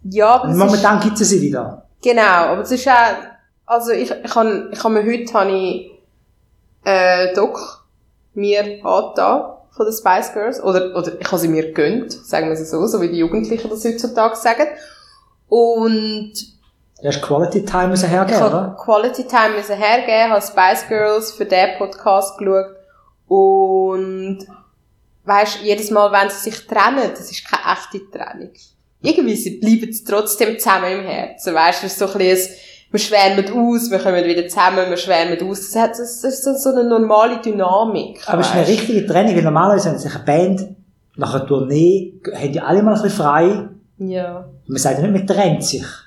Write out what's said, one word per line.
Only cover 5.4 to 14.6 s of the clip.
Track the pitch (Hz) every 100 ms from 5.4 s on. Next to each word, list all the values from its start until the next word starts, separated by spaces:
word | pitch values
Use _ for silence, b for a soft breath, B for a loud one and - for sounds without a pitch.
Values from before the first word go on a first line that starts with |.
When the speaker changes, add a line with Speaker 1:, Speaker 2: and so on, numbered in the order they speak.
| 196
Speaker 1:
ich, | 190 190 - - - _ _ _ _ _ _ _ _
äh, | - 190 180 180 185
Doc | 185 202 - - - _ _ _ _ _ -
mir | 202 202 202 208 180
angetan | 190 - - 190 262 - - _
von | - 220
den | 220
Spice | 196 185 220
Girls. | 220 214 262
Oder, | 185 185 185 180
oder | 165 151
ich | -
habe | 180
sie | 165
mir | 160 156
gegönnt, | 160 151 226 -
sagen | - - 156 160
wir |
es | 160 156
so, | 165 208
so | 220
wie | 170
die | 170
Jugendlichen | 165 214 220 226 214
das | 220
heutzutage | 233 233 233 - 220 226
sagen. | 233 233